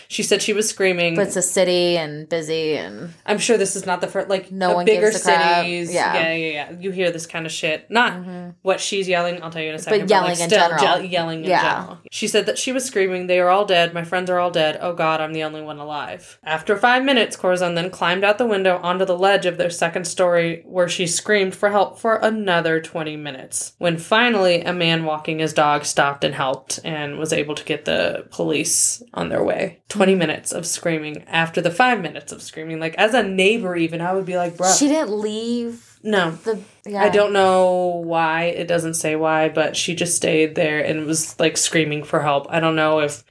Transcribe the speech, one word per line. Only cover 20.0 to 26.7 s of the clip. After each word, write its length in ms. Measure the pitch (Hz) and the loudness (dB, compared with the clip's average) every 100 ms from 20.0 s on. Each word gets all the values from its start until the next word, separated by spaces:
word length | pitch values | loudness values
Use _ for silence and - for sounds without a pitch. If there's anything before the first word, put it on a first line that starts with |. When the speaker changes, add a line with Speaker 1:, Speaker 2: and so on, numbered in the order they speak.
| 170 | -4
Speaker 1:
story 560 | - 180 175 170 165 | 0 2 4 0 -4
where 240 | - 185 175 | -4 0 0
she 200 | 170 170 | 0 -2
screamed 480 | - - 208 190 185 | -2 0 2 2 0
for 140 | 202 | 2
help 280 | 202 185 - | 2 0 0
for 160 | - - | 0 2
another 640 | 220 220 196 170 165 160 | 2 0 0 2 2 -2
twenty 360 | 160 170 156 151 | -2 -8 -6 -8
minutes. 560 | 147 131 - - - - | -10 -12 -10 -8 -8 -4
When 200 | 175 165 | -2 -2
finally 640 | - 220 240 214 185 170 | 0 2 4 4 4 2
a 100 | - | 0
man 340 | 175 165 165 160 | 0 0 0 0
walking 300 | 151 151 156 | -4 -4 -2
his 160 | 160 | 0
dog 320 | 160 147 143 - | 2 2 2 0
stopped 360 | - 143 139 | 0 0 0
and 120 | 151 | -4
helped 440 | 143 135 139 - | -2 -4 -4 -6